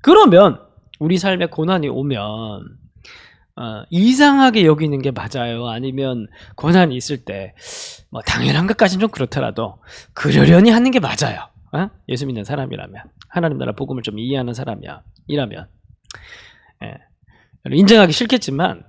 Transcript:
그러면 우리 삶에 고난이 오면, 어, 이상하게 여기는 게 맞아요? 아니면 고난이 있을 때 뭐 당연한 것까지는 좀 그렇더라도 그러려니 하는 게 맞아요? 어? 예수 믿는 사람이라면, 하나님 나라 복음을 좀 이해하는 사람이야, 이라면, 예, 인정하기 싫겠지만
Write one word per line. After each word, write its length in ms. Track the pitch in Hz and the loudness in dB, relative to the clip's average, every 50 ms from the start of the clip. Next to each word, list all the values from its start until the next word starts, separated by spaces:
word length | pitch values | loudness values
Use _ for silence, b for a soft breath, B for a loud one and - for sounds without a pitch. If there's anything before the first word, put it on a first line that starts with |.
그러면 580 | - 269 359 427 415 262 170 180 208 175 107 - - _ _ _ _ _ - _ | 6 8 8 8 8 8 8 8 6 6 4 -2 -12 _ _ _ _ _ -10 _
우리 180 | 151 160 185 180 | -2 -2 -2 0
삶에 280 | 185 196 190 180 180 | 0 -2 -2 -2 -4
고난이 420 | 165 - - 156 170 190 175 147 139 | -4 -4 -4 -2 -2 -2 -2 -2 -4
오면, 880 | - 127 139 143 131 104 101 107 107 110 113 110 104 95 95 - - _ - _ _ _ b b b b b b b b b b _ | -6 -4 -4 -4 -4 -4 -6 -8 -8 -10 -10 -12 -12 -14 -16 -20 -20 _ -20 _ _ _ b b b b b b b b b b _
어, 260 | - 120 113 110 104 - _ | -14 -14 -12 -12 -14 -12 _
이상하게 720 | 170 175 202 240 262 262 294 285 277 269 269 254 214 220 180 | -2 2 2 2 4 4 4 4 6 6 4 4 4 4 4
여기는 380 | 156 156 151 160 151 143 135 | 4 4 2 0 -4 -4 -4
게 80 | 131 139 | -4 -4
맞아요? 580 | 127 - - 113 - 131 120 120 117 117 120 120 | -6 -6 -12 -8 -6 -6 -6 -4 -6 -6 -8 -8
아니면 600 | 113 117 131 135 131 135 135 131 127 117 104 - b b b b b | -8 -8 -8 -8 -6 -6 -6 -6 -6 -8 -10 -12 b b b b b
고난이 380 | - - 160 170 185 180 156 127 | -6 -2 2 4 4 4 2 0
있을 300 | 123 - - 147 127 _ | -6 -8 -8 -10 -10 _
때 300 | - 98 98 95 92 B B B B B B B B B B B _ | -12 -12 -12 -14 -16 B B B B B B B B B B B _
뭐 120 | - 117 | -16 -10
당연한 440 | - - - 120 123 135 139 151 175 | -6 -6 -4 -2 -2 0 0 0 0
것까지는 340 | 196 214 - 220 185 185 185 | -2 2 2 2 2 2 0
좀 100 | 220 214 | -2 -4
그렇더라도 720 | - - 131 120 - 143 131 110 101 113 113 104 - _ B B B B B B _ | -2 -6 -6 -6 -4 -6 -6 -4 -6 -6 -8 -8 -10 _ B B B B B B _
그러려니 560 | - - 147 135 139 139 147 170 175 202 233 | -6 -4 0 2 4 6 8 8 8 8 6
하는 200 | 220 226 247 262 | 6 4 2 2
게 80 | 254 254 | 0 0
맞아요? 520 | 160 127 - - 147 117 104 - - _ _ _ _ _ | -2 -2 -4 -4 -4 -6 -6 -10 -16 _ _ _ _ _
어? 180 | - 147 190 214 _ _ _ - | -6 -6 -6 -6 _ _ _ -10
예수 160 | 127 123 143 | -8 -6 -6
믿는 200 | 135 123 110 101 | -8 -8 -10 -8
사람이라면, 580 | - 143 143 135 131 123 98 92 90 95 107 - - _ _ - _ | -8 -8 -8 -8 -10 -10 -14 -14 -18 -20 -20 -20 -20 _ _ -20 _
하나님 300 | - 180 170 160 143 117 | -6 -4 -2 -2 -4 -4
나라 140 | 123 120 | -6 -6
복음을 300 | 107 - 139 - 135 123 | -6 -8 -10 -10 -10 -10
좀 160 | 110 113 104 107 | -10 -10 -10 -8
이해하는 360 | 117 127 139 135 127 120 120 | -6 -6 -4 -4 -4 -6 -8
사람이야, 480 | 117 131 127 107 101 - - 73 - _ - _ _ _ | -8 -10 -10 -10 -12 -14 -18 -18 -20 _ -20 _ _ _
이라면, 420 | - 147 147 131 104 101 92 - _ _ _ _ _ _ _ _ _ B B B B B B B B B B B B B _ - | -6 -6 -6 -6 -6 -10 -16 -18 _ _ _ _ _ _ _ _ _ B B B B B B B B B B B B B _ -18
예, 100 | - - - _ _ _ _ _ _ _ _ _ _ _ _ _ 131 | -16 -16 -20 _ _ _ _ _ _ _ _ _ _ _ _ _ -2
인정하기 420 | 131 156 202 196 233 220 196 170 | 2 4 6 6 6 6 6 4
싫겠지만 720 | 151 - 247 220 262 226 - - 139 139 123 92 85 85 - | 2 -2 -2 -2 -2 -2 -2 -4 -4 -4 -4 -4 -4 -10 -18